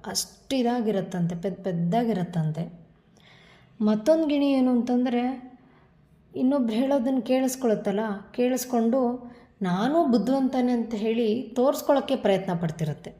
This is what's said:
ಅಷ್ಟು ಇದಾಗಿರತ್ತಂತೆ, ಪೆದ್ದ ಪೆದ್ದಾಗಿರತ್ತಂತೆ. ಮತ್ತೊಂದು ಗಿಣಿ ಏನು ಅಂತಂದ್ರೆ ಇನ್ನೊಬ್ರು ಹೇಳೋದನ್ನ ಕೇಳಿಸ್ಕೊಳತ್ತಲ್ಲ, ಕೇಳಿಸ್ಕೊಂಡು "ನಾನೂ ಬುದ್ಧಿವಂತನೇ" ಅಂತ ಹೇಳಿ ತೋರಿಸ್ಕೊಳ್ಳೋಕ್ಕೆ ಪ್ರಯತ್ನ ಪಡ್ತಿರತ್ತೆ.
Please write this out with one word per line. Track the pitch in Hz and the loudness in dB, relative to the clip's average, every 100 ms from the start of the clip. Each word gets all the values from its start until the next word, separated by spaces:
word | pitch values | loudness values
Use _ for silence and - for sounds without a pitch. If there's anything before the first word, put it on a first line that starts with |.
| - | -6
ಅಷ್ಟು | 196 - - - 269 | -6 -8 -14 -4 0
ಇದಾಗಿರತ್ತಂತೆ, | 233 247 220 196 180 185 170 | 0 0 0 -2 -2 -2 -2
ಪೆದ್ದ | 175 202 180 | -2 -6 -6
ಪೆದ್ದಾಗಿರತ್ತಂತೆ. | 196 170 170 220 233 196 175 165 156 156 170 - - _ _ _ - - - - _ - | -4 -2 0 0 0 -2 -2 -2 -4 -4 -8 -12 -20 _ _ _ -20 -20 -20 -20 _ -2
ಮತ್ತೊಂದು | 214 214 302 320 311 | 0 2 2 2 2
ಗಿಣಿ | 285 277 | 2 2
ಏನು | 269 254 | 2 2
ಅಂತಂದ್ರೆ | 247 247 247 254 240 247 262 - - - - _ _ _ _ _ - | 2 2 0 0 0 -2 -6 -14 -20 -20 -20 _ _ _ _ _ -2
ಇನ್ನೊಬ್ರು | 254 285 226 220 | 0 2 0 0
ಹೇಳೋದನ್ನ | 269 277 240 262 | 2 2 2 -2
ಕೇಳಿಸ್ಕೊಳತ್ತಲ್ಲ, | - 262 262 - 233 254 214 196 220 196 - | 2 2 2 0 0 0 0 -2 -4 -6 -10
ಕೇಳಿಸ್ಕೊಂಡು | - 247 254 254 247 226 269 240 247 - - - _ | -2 0 0 -2 0 2 2 0 -2 -10 -20 -20 _
"ನಾನೂ | 185 185 233 320 302 | -2 0 2 2 4
ಬುದ್ಧಿವಂತನೇ" | 226 190 269 262 254 247 | 2 2 2 2 2 0
ಅಂತ | 240 226 | 0 -2
ಹೇಳಿ | 214 220 226 226 233 | -2 -2 0 0 0
ತೋರಿಸ್ಕೊಳ್ಳೋಕ್ಕೆ | - - 254 285 - 277 269 262 | -2 2 2 2 2 2 2 0
ಪ್ರಯತ್ನ | 214 190 - | 2 0 0
ಪಡ್ತಿರತ್ತೆ. | 170 170 - 151 143 - | -2 -4 -4 -6 -6 -12